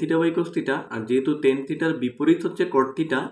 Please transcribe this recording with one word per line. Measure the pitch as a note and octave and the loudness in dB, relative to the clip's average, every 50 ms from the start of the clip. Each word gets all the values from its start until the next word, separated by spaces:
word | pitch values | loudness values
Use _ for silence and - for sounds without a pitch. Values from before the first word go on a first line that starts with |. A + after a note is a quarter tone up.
theta | D#3+ D#3 D#3+ D#3+ | -2 0 2 2
by | E3 E3 E3 | 2 2 2
cos | F3 E3+ E3 - | 0 -2 -2 -4
theta, | D#3 - C3+ C3+ D#3 - - - | -4 -2 -2 -2 -2 -4 -8 -8
আর | A2+ G#2+ A2 | -8 -2 0
যেহেতু | B2 C3+ C3+ D3+ D3 D3 - | 0 2 2 0 -2 2 2
tan | C3+ C3 C#3 C3+ - | 2 2 2 -2 -6
theta-র | D#3+ D#3 E3 D#3+ D#3 B2+ | -4 -2 0 -2 0 -2
বিপরীত | B2+ B2 - - D3+ D#3+ F3 F3 - | -4 -4 -4 0 2 2 4 4 2
হচ্ছে | F3+ - - - - - | -4 -2 -2 -2 2 2
cot | C3+ C3 C3 - | 2 2 2 -2
theta | E3 D#3+ D#3 C3+ C3+ D3 C3+ | -4 -2 -2 -2 -2 -2 -6